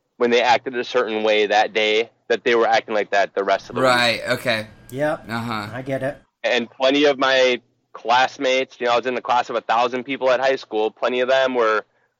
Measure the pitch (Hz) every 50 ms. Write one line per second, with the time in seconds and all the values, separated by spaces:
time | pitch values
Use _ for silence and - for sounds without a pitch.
0 | _ _ _ _ 120 120 117 123 113 123 120 117 - 135 127 120 120 - - 127
1 | 123 107 110 107 107 110 107 107 107 98 101 104 107 92 98 110 107 107 107 107
2 | 117 113 _ _ _ _ 117 104 - 127 120 117 113 107 113 110 - - 113 104
3 | 104 - - 101 95 90 - 98 98 98 98 95 - - - 123 131 131 123 123
4 | 123 117 113 107 107 - 123 120 - 127 117 110 107 107 - - - - 120 131
5 | 147 151 160 165 - - 113 117 113 120 113 107 104 104 110 127 131 135 135 135
6 | 131 135 - - _ _ _ _ - 110 120 120 120 110 - _ 131 131 139 143
7 | 147 147 143 127 135 131 135 131 127 127 123 117 - _ _ _ _ _ _ -
8 | - 110 120 127 131 127 - - 139 131 131 131 131 - - - 123 120 120 120
9 | 113 127 127 117 - - 120 123 120 - 127 113 - - 113 117 123 123 123 127
10 | 120 139 135 120 127 131 127 120 131 135 135 127 - - - 107 107 110 107 _
11 | - 123 123 123 127 123 131 135 135 131 127 123 113 110 107 104 - - _ _
12 | _ _ _ _